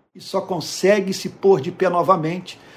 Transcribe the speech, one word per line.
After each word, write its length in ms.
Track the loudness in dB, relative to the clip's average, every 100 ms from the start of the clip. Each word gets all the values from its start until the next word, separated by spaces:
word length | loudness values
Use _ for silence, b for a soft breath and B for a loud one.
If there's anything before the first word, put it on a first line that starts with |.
| _
e 60 | -20
só 200 | -8 -6
consegue 720 | -6 -8 -8 -2 2 2 0
se 160 | -6 -8
pôr 320 | 0 4 4
de 100 | 2
pé 200 | -2 0
novamente 680 | 0 2 2 0 -6 -10 -20 B